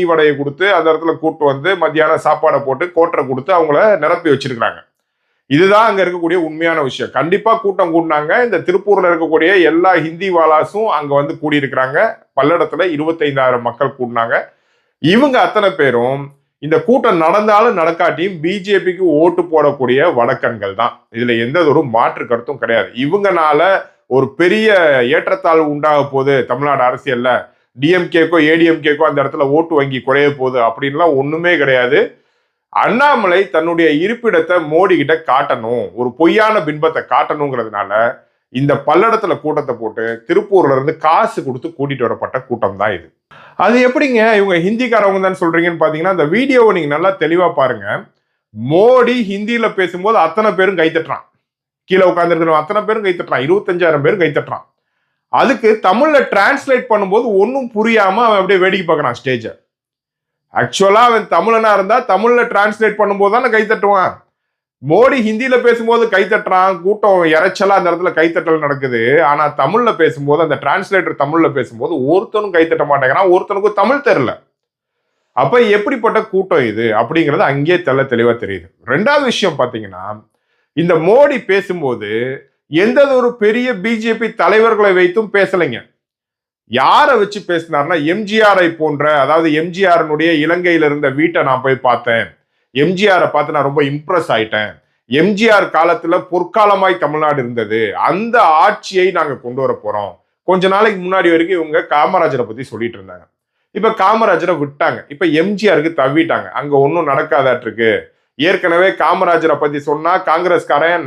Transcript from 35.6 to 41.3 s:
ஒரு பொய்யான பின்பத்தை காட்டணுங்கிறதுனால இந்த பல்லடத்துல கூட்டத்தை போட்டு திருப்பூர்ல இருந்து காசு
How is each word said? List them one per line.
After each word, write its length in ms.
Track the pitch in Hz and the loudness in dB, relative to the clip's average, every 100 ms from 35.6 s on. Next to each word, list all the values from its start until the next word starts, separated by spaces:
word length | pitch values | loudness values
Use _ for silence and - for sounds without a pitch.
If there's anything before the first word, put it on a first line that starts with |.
| 113 120 92 101 | -4 -4 -6 -6
ஒரு 100 | 123 - | -4 2
பொய்யான 420 | 170 208 214 214 151 | 2 4 2 0 -2
பின்பத்தை 340 | 151 156 127 - | -2 -2 -2 -2
காட்டணுங்கிறதுனால 800 | 127 156 151 143 123 110 101 98 107 117 - _ _ _ | 0 0 -4 -4 -6 -6 -6 -2 0 0 -4 _ _ _
இந்த 200 | 123 143 139 151 | -4 0 0 2
பல்லடத்துல 500 | 165 226 214 196 139 151 | 2 2 0 -2 -4 -4
கூட்டத்தை 300 | 147 131 117 | -4 -4 -6
போட்டு 240 | 110 107 113 117 - | -8 -6 -6 -6 -2
திருப்பூர்ல 440 | 185 - 190 147 135 | -2 2 2 2 0
இருந்து 180 | 143 139 156 | -2 -2 0
காசு 340 | 180 214 | 2 0